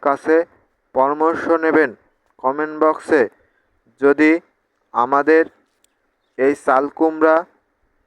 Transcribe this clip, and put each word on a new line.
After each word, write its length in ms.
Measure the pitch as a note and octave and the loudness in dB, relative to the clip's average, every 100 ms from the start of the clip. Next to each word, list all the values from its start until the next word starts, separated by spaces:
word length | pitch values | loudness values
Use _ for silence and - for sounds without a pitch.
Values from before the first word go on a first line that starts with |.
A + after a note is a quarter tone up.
| D3 | -4
কাছে 300 | C#3 - D#3+ E3+ _ _ _ _ | -4 0 -2 -2 _ _ _ _
পরামর্শ 500 | C3 C3+ D3+ D#3 D#3+ - E3 | -2 -2 0 -2 -2 -2 -2
নেবেন 280 | D#3+ D3+ C#3+ G2 _ _ _ _ | 0 0 0 -4 _ _ _ _
কমেন্ট 340 | B2+ C#3+ D#3 D#3 | -6 -6 -8 -2
বক্সে। 420 | D#3 D3+ - D3+ A2 - _ _ _ _ _ _ | -2 -2 0 0 0 -4 _ _ _ _ _ _
যদি 300 | C#3 C#3+ D#3 E3 - _ _ _ _ | 0 2 2 2 -4 _ _ _ _
আমাদের 480 | A2+ B2 C#3 C#3+ D#3+ E3 _ _ _ _ _ _ _ _ - | -4 0 0 2 2 0 _ _ _ _ _ _ _ _ -4
এই 160 | C3 C#3+ | -2 0
চাল 200 | - C3 C#3+ - | 0 0 -2 -2
কুমড়া 400 | D#3+ D#3 D#3 D#3+ - _ _ _ _ _ | -2 0 2 2 -2 _ _ _ _ _